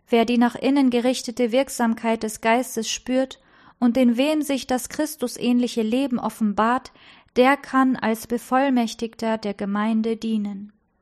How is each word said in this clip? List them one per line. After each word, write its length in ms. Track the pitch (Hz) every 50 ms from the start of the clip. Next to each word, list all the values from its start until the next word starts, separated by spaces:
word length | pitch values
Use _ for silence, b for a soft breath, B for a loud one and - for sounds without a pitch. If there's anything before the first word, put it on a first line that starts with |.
| b
wer 160 | - 240 233 226
die 140 | 220 240
nach 180 | 233 240 240 240
innen 340 | - - 247 277 285 269 254
gerichtete 640 | 240 240 226 262 254 - - - 226 - 247 226
Wirksamkeit 720 | 214 262 277 269 - - 240 226 226 226 - 226 226 226 226
des 160 | 214 - -
Geistes 500 | - 226 226 247 254 - - 226 220 -
spürt 520 | - - - - 254 254 262 262 - _ b b b b b b b b
und 180 | 247 240 226
in 180 | 262 254 240 233
wem 260 | 233 269 302 311 302
sich 240 | 285 285 277 247 -
das 220 | - 254 247 -
christusähnliche 920 | - - - 311 302 - - 254 240 - - - 240 247 247 247 226 - 233
Leben 380 | 220 220 226 262 277 277 247 226
offenbart, 760 | - 220 - - 226 208 196 196 214 226 247 262 254 - b b b b b b b b -
der 220 | - 254 262 285
kann 400 | 277 - - - 262 269 262 254
als 300 | - - 220 226 220 -
Bevollmächtigter 1080 | - 240 226 - - 254 262 277 277 254 247 233 220 - - 233 220 - - 233 226 220
der 160 | 220 - 202 202
Gemeinde 600 | - 208 196 202 208 208 220 226 220 220 226 226
dienen. 560 | 220 - 226 220 214 202 208 202 196 208 208 _ _ _ _ _ _